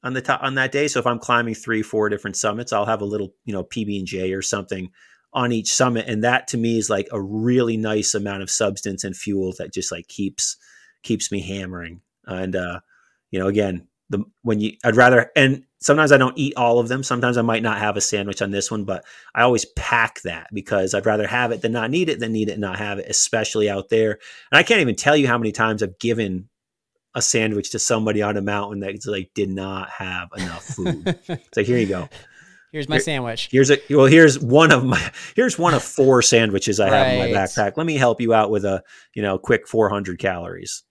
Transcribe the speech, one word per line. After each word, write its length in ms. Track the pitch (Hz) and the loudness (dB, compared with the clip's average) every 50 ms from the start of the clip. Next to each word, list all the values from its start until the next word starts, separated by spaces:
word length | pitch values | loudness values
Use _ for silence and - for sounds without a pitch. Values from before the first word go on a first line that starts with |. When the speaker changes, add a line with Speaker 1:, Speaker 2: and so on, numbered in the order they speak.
| - | -8
Speaker 1:
on 100 | 127 131 | -6 -6
the 80 | 131 | -4
top, 200 | 123 - 135 135 | -2 -2 -2 -2
on 140 | - 135 135 | -2 -4 -2
that 160 | 135 131 131 | -2 -4 -2
day. 160 | 131 139 147 | 0 -2 -2
So 120 | 147 - 131 | 0 -2 0
if 60 | 117 | 0
I'm 140 | 123 120 113 | 0 -2 -2
climbing 340 | - - 123 117 117 117 110 | -2 0 0 0 2 -2 -6
three, 280 | - - 113 113 110 | -8 -6 -4 -2 -2
four 280 | 107 - - 110 107 104 | -2 -2 -2 -2 0 0
different 280 | 104 101 - 101 95 | -2 -4 -6 -8 -8
summits, 340 | - - 110 104 113 123 - | -4 -4 -4 -4 -4 -6 -4
I'll 140 | 117 104 104 | -2 -2 0
have 160 | 110 110 101 | 0 -2 -2
a 40 | 104 | -4
little, 300 | 101 104 104 101 92 _ _ _ | -6 -4 -6 -6 -8 _ _ _
you 100 | - 104 | -8 -8
know, 100 | 95 85 | -8 -8
P 200 | _ - 120 110 | _ -6 -6 -6
B 140 | 101 101 98 | -4 -6 -6
and 80 | 95 | -6
J 240 | 90 95 92 92 92 95 | -6 -6 -6 -4 -4 -4
or 80 | 98 | -4
something 480 | 95 - - 101 95 - 101 92 90 90 _ _ _ _ _ _ _ _ - | -4 -6 -6 -6 -6 -8 -10 -10 -10 -12 _ _ _ _ _ _ _ _ -4
on 180 | 135 123 120 | -2 -2 0
each 220 | 120 113 107 - - | 0 -2 -2 -2 0
summit. 320 | - 131 127 120 113 107 | 2 2 2 0 -2 -4
And 160 | - 117 107 110 | -4 -4 0 2
that 240 | 120 123 131 - | 2 2 0 0
to 100 | - - | -4 -4
me 200 | 120 113 117 117 | -2 -2 0 0
is, 120 | 113 104 - | 0 0 0
like, 200 | 110 98 98 - | -2 -2 -2 -4
a 100 | - 104 | -6 -6
really 540 | 98 98 104 110 110 120 123 127 123 117 113 | -6 -4 -4 -2 0 2 2 2 2 2 0
nice 380 | 110 110 110 107 107 104 - - | -2 -2 -2 -2 -2 -2 -2 -2
amount 280 | 107 101 101 98 98 | -2 -4 -4 -8 -8
of 80 | 98 95 | -8 -6
substance 540 | - - 113 101 98 - - 101 95 92 - | -4 -2 -2 -2 -2 -4 -8 -8 -8 -8 -8
and 140 | 98 92 | -10 -10
fuel 360 | - - 107 101 98 95 92 90 | -10 -6 -4 -4 -2 -2 -4 -6
that 160 | - 85 - - | -8 -12 -10 -8
just, 180 | 98 90 - | -8 -8 -8
like, 160 | - 82 85 | -10 -12 -14
keeps, 480 | _ - - 101 95 - - - - - _ _ _ _ _ _ _ _ _ _ | _ -8 -6 -6 -6 -4 -6 -6 -6 -6 _ _ _ _ _ _ _ _ _ _
keeps 260 | - 117 95 - - | -4 -4 -4 -2 -6
me 120 | 101 101 | -6 -8
hammering. 580 | 82 87 98 98 95 90 92 87 87 82 85 87 _ _ _ _ _ | -8 -8 -10 -10 -10 -10 -12 -12 -14 -14 -16 -20 _ _ _ _ _
And, 300 | - 92 92 95 92 92 | -10 -8 -6 -6 -4 -4
uh, 240 | 92 90 87 87 92 _ _ _ _ _ _ _ _ _ _ | -4 -4 -6 -10 -12 _ _ _ _ _ _ _ _ _ _
you 80 | - 92 | -6 -2
know, 80 | 92 | -2
again, 380 | 98 104 104 104 98 92 90 - _ _ _ _ _ | 0 2 2 0 0 -2 -8 -10 _ _ _ _ _
the, 140 | - 98 107 _ _ _ _ | -6 -6 -6 _ _ _ _
when 180 | 117 110 104 | -2 -2 0
you, 160 | 104 110 - _ - | -2 -4 -6 _ 0
I'd 100 | 120 110 | 2 6
rather, 360 | 120 123 123 127 120 113 - _ | 6 6 8 8 6 4 2 _
and 280 | 151 139 131 135 139 - _ _ _ | 2 4 4 2 0 -6 _ _ _
sometimes 320 | - - 147 156 156 143 | 2 2 4 4 6 6
I 60 | 143 | 6
don't 200 | 131 131 127 123 | 6 6 2 0
eat 160 | - 139 139 - | -2 -4 -4 -2
all 240 | 127 120 120 120 120 | 0 2 4 4 2
of 80 | 117 | 2
them. 160 | 113 123 135 135 | 0 -2 -4 -2
Sometimes 340 | - 127 120 120 123 123 | -4 -2 0 0 0 2
I 40 | 123 | 2
might 220 | 117 117 113 113 113 | 2 2 0 0 0
not 160 | 113 107 101 | -2 -2 0
have 180 | 107 107 101 | -2 -2 0
a 40 | 104 | 0
sandwich 400 | 95 - - 104 101 101 95 - | -2 -2 -2 -2 -4 -4 -4 -4
on 100 | 104 98 | -4 -2
this 200 | 101 101 95 - | -2 -4 -4 -4
one, 140 | 113 107 101 | -6 -6 -4
but 180 | 101 95 90 - - - - - - _ | -4 -6 -8 -8 -16 -20 -20 -20 -10 _
I 80 | 117 | 2
always 240 | 120 123 123 110 - - _ | 4 4 4 2 0 -4 _
pack 460 | - - - 120 117 113 110 - - | -10 -4 0 0 2 2 0 -2 -8
that 260 | - 87 85 80 - - 107 | -12 -10 -10 -10 -14 -10 -10
because 400 | 104 92 - 104 98 95 95 104 | -10 -6 -2 -2 0 0 0 -2
I'd 120 | 101 95 | -2 0
rather 200 | 110 107 107 104 | 0 0 0 -2
have 240 | 101 120 123 123 117 | -2 0 -2 0 -2
it 100 | 117 98 | -2 -4
than 100 | 90 113 113 | -4 -4 -2
not 160 | 120 110 117 | -2 -4 -2
need 180 | 135 175 185 | 0 0 0
it, 120 | 160 151 - | -2 -2 -4
than 120 | 120 113 | -4 -4
need 160 | 110 110 107 | -2 -2 -4
it 60 | 104 - | -4 -4
and 80 | 107 | -6
not 160 | 104 98 92 | -6 -6 -6
have 220 | 98 107 104 101 98 | -6 -6 -6 -8 -8
it, 80 | - - | -8 -6
especially 600 | 107 - - - - 113 107 - - 110 104 104 | -2 -2 -2 0 0 -2 -2 -2 -2 -2 0 0
out 200 | 101 98 98 _ | -2 -4 -4 _
there. 300 | 117 113 110 107 101 - - - - - - _ | 0 2 2 0 -2 -6 -10 -20 -20 -20 -8 _
And 80 | - 151 | 4 4
I 40 | 170 | 4
can't 160 | - 233 208 | 6 4 2
even 140 | 160 127 - | 2 0 -2
tell 220 | - - 143 151 | 0 2 4 4
you 100 | 151 139 | 4 4
how 100 | 127 120 | 2 2
many 140 | 120 117 110 | 0 0 -2
times 320 | 101 - 113 113 110 104 107 | 0 0 0 0 0 -2 -4
I've 160 | 95 101 _ | -6 -6 _
given 500 | - 113 117 113 110 98 92 90 95 _ _ _ _ _ _ _ _ _ _ _ _ _ _ | -4 -2 -2 -2 -2 -4 -4 -6 -8 _ _ _ _ _ _ _ _ _ _ _ _ _ _
a 60 | 123 | -4
sandwich 500 | 113 - - 123 110 110 107 101 98 - | -2 0 2 2 0 0 0 -2 -4 -6
to 80 | - 110 | -6 -6
somebody 420 | - - 123 110 110 110 104 104 | -2 0 0 0 0 0 0 0
on 160 | 104 104 104 | 0 0 -2
a 40 | 104 | -2
mountain 400 | 98 101 104 101 101 101 104 101 | -2 -2 -2 -2 -4 -6 -8 -8
that, 240 | 101 98 98 - - | -8 -8 -10 -10 -8
like, 240 | - 104 95 92 _ _ | -6 -6 -6 -8 _ _
did 160 | - - 101 | -4 -4 -4
not 400 | 95 95 95 95 95 95 95 - | -4 -6 -8 -8 -8 -10 -10 -12
have 380 | - - 98 92 92 90 87 87 - | -12 -12 -10 -8 -8 -10 -10 -12 -10
enough 260 | 101 90 90 82 85 - | -10 -10 -10 -10 -12 -14
food. 520 | - 139 - 180 180 170 - - 190 170 - _ | -14 -10 -6 -4 -4 -4 -4 -4 -6 -6 -6 _
Speaker 2:
<laughs> 120 | - 170 - _ _ - | -12 -12 -12 _ _ -2
Speaker 1:
So 100 | - 104 | -2 0
here 140 | 104 123 | 2 2
you 100 | 123 113 | 0 0
go. 220 | 95 98 90 85 - - - - _ _ - - _ _ _ _ _ | 0 -2 -6 -6 -12 -14 -20 -20 _ _ -20 -20 _ _ _ _ _
Speaker 2:
Here's 180 | - 151 143 139 | -10 -10 -6 -2
my 60 | 156 | -2
Speaker 1:
Here, 60 | 170 - | -2 0
Speaker 2:
sandwich. 440 | 160 151 135 123 117 113 120 - - | 0 -4 -4 -4 -6 -6 -8 -8 0
Speaker 1:
here's 220 | - 131 135 131 | 4 4 6 6
a, 60 | 143 139 - - | 4 2 2 2
well, 160 | 139 151 135 | 6 6 8
here's 320 | 131 151 165 165 151 127 | 10 10 10 10 10 8
one 320 | - - 117 123 147 165 156 | 4 0 4 6 6 8 8
of 120 | 139 127 131 | 6 4 4
my, 180 | 131 123 - - - - - - - - | 0 0 -2 -2 -6 -10 -14 -18 -4 0
here's 240 | - 247 247 - | 0 2 2 0
one 160 | - 165 175 160 | 0 0 2 2
of 80 | 123 | 2
four 400 | - - - - 135 131 131 123 | -2 -4 0 4 6 6 6 6
sandwiches 580 | 113 - 120 117 113 107 95 95 - 107 101 101 | 6 6 6 6 4 4 0 -2 -2 -2 0 2
I 80 | 101 95 | 2 4
have 180 | - - 135 127 127 | 4 4 4 2 2
in 60 | 127 | 0
my 60 | 123 | 0
Speaker 2:
Right. 60 | 120 117 101 95 92 | 0 0 0 -2 -2
Speaker 1:
backpack. 280 | - - 107 101 - | 0 -2 -2 -2 -2
Let 80 | 151 160 | -4 -4
me 100 | 170 156 | -2 0
help 240 | 139 131 120 113 120 | 2 2 2 2 2
you 140 | 120 113 113 | 2 2 4
out 180 | 110 110 101 | 4 4 4
with 140 | 110 104 95 | 0 0 0
a, 180 | 101 95 92 - _ - - - _ _ | 0 -2 -2 -4 _ -20 -20 -20 _ _
you 80 | - | -4
know, 160 | 104 101 95 | -4 -2 -2
quick 280 | 92 - - 123 107 - | -4 0 0 0 0 0
four 200 | - - 113 110 | -2 0 2 2
hundred 320 | 98 104 101 98 92 90 85 | 2 2 -2 -4 -6 -8 -4
calories. 640 | - 98 92 87 85 87 87 85 87 87 - - _ _ | -4 -4 -4 -4 -8 -12 -12 -12 -12 -12 -14 -14 _ _